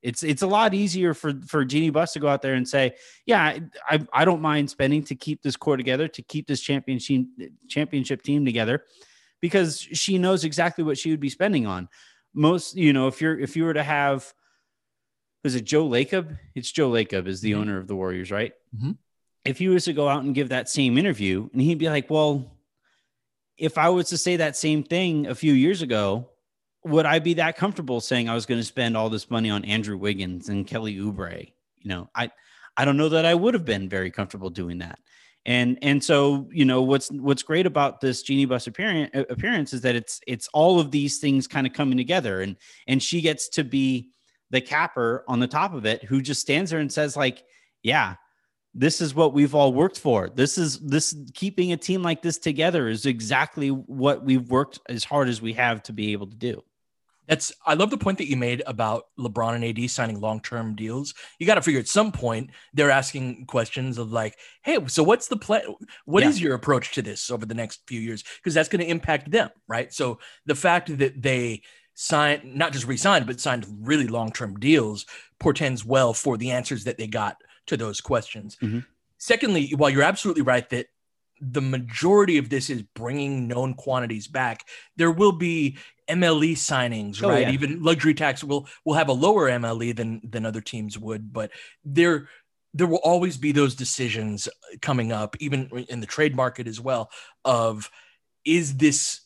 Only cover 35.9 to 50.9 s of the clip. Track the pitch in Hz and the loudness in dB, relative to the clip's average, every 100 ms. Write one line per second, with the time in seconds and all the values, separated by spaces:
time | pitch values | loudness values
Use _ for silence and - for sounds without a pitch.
35.9 | 143 143 147 143 139 135 170 135 127 131 | 0 4 4 4 2 -2 2 4 4 4
36.9 | 139 - 143 135 139 - 160 180 151 139 | 2 0 -4 0 0 0 0 2 2 0
37.9 | - 135 123 - 139 135 123 - 113 214 | 0 -2 -2 -2 0 2 0 -4 -6 -2
38.9 | 170 143 139 131 120 190 226 139 131 123 | -2 -2 -4 -4 -4 -2 -2 -2 -2 0
39.9 | 120 110 - - 120 - 151 165 185 151 | -2 -4 -12 -10 -10 -4 4 6 6 4
40.9 | 147 143 - 147 135 127 147 131 - 143 | 0 -2 -2 2 2 0 -2 -2 0 0
41.9 | 127 123 180 123 95 95 95 - - - | 0 2 0 0 -2 -4 -8 -16 -18 -2
42.9 | 131 - 170 160 151 - - 135 135 131 | 0 0 0 0 -2 -4 -4 -2 0 0
43.9 | 127 123 _ _ _ _ 127 127 147 170 | 0 -4 _ _ _ _ -2 0 -2 -2
44.9 | - 117 123 - 123 123 147 190 160 107 | 0 -2 -2 -2 -2 0 0 -2 -2 -2
45.9 | 113 107 135 131 143 - 147 190 160 143 | -4 0 -2 0 -6 0 0 0 -2 -2
46.9 | - 147 147 131 - _ _ _ _ 113 | -2 -4 0 -2 -2 _ _ _ _ 0
47.9 | 143 101 92 _ _ _ _ _ 120 139 | 2 0 -4 _ _ _ _ _ 0 0
48.9 | - 160 139 156 143 143 147 139 127 185 | 2 -2 4 4 4 2 4 4 4 0
49.9 | - 151 113 90 123 139 - 160 131 147 | 0 0 0 0 0 0 2 -2 -4 -2